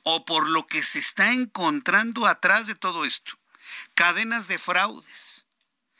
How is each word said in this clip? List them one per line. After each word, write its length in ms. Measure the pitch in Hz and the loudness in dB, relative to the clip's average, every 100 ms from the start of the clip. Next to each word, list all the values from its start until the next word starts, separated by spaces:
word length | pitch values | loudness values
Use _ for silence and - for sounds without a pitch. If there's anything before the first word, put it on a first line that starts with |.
o 240 | 165 165 - | -4 -4 -2
por 200 | 160 151 | -2 2
lo 200 | 160 - | 0 -2
que 160 | 156 | 2
se 160 | - 151 | 2 4
está 340 | - - 208 | 0 2 2
encontrando 920 | 254 240 - 165 147 175 196 226 233 208 | 0 -4 -4 -2 -2 0 0 0 0 0
atrás 400 | 165 180 208 220 | 2 2 2 0
de 80 | |
todo 320 | 202 185 170 139 | -6 -6 -2 0
esto. 320 | - - - _ _ - - - | 0 -2 -18 _ _ -20 -18 -4
Cadenas 540 | - 175 175 226 233 180 | 2 2 2 -2 -4 -4
de 100 | 175 | -6
fraudes, 880 | - 175 208 - - - - - _ _ _ _ _ | -2 0 0 -4 -18 -14 -12 -12 _ _ _ _ _